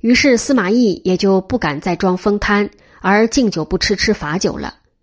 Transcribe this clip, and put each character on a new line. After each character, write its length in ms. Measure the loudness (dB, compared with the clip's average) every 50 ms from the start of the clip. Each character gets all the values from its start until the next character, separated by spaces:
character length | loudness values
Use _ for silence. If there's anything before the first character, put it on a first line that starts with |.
于 140 | 4 2 2
是 220 | 4 4 2 2 2
司 160 | 2 0 0
马 180 | 0 2 2
懿 300 | 2 2 2 2 0 -2 -2
也 140 | -2 -2 0
就 240 | 2 2 2 2
不 160 | 0 -2 -6 -4
敢 240 | -2 -4 -6 -4
再 120 | -4 -4 -4
装 220 | 0 0 0 -2
疯 240 | 0 0 -2 -2 0
瘫， 300 | 0 0 0 0 0 -2 _ _ _ _ _ -8
而 260 | -2 0 2 2 2 2
敬 240 | 2 0 0 0
酒 140 | 0 -2 -6
不 120 | -4 -4 -4
吃 200 | -2 -2 -2 -2
吃 160 | 0 -2 -2
罚 240 | -2 -2 -6 -6 -2
酒 200 | -2 -4 -4 -4
了。 180 | -10 -10 -12 _ _ _ _ _